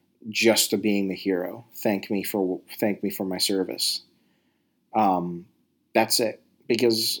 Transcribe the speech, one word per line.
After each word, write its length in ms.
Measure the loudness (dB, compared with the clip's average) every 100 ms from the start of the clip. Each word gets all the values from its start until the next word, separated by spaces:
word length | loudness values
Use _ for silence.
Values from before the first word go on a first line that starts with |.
| _ _ -8
just 400 | 2 4 4 2
to 80 | 0
being 300 | 2 2 0
the 80 | -2
hero. 500 | -2 -2 -2 -10 -16 -4
Thank 340 | -2 -2 -2
me 100 | -4
for, 400 | -2 -2 -2 -2 -8 -2
thank 220 | -2 0
me 80 | -4
for 160 | -4 -4
my 140 | -2
service. 640 | 0 0 -2 -2 -4 -4 -10 _ _ _ _ _ _ _ _
Um, 540 | 2 4 2 -2 -8 -12 _ _ _ _ 0
that's 240 | 2 2
it. 240 | 0 -4 _ _ -2
Because, 520 | 2 4 2 -2 -4